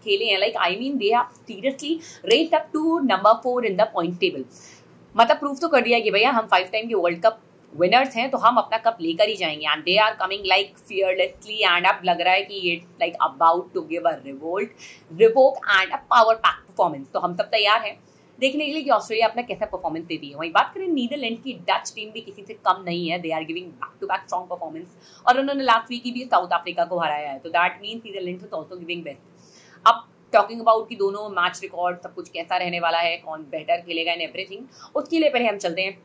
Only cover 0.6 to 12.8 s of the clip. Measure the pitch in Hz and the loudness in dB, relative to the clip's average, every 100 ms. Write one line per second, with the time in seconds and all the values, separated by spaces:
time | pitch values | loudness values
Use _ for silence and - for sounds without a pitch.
0.6 | 175 190 262 277 202 240 247 - - 208 | -2 -2 -4 -2 0 0 0 -8 -18 -6
1.6 | 240 269 285 320 - - 180 247 320 320 | -6 -4 -6 -6 -8 -8 2 2 4 0
2.6 | 330 311 320 330 262 185 202 220 254 247 | 0 -2 0 2 2 4 4 4 2 -2
3.6 | 226 190 220 196 170 175 185 151 127 - | 0 0 0 0 -4 -2 -2 -2 -10 -16
4.6 | - - _ - - 202 233 294 285 277 | -20 -20 _ -20 -4 2 4 4 -2 -4
5.6 | 330 285 233 233 214 196 233 240 185 185 | 2 2 4 2 2 2 2 2 2 2
6.6 | 185 220 226 214 170 170 220 220 _ _ | 2 -4 -2 0 0 2 0 0 _ _
7.6 | _ 147 180 233 269 226 262 262 220 240 | _ -2 4 4 2 -2 -2 2 4 4
8.6 | 202 220 226 226 165 170 214 208 170 151 | 2 0 0 -2 -2 0 0 0 -4 -2
9.6 | 151 151 151 190 214 220 190 196 190 190 | -2 -2 2 4 2 2 -4 -4 2 2
10.6 | 202 - - 190 190 185 180 - 208 214 | 0 -8 -8 -2 0 2 -2 -4 -12 0
11.6 | 196 175 180 - 180 170 170 190 202 202 | 2 4 2 2 0 0 2 2 0 -6
12.6 | 180 170 | -4 -4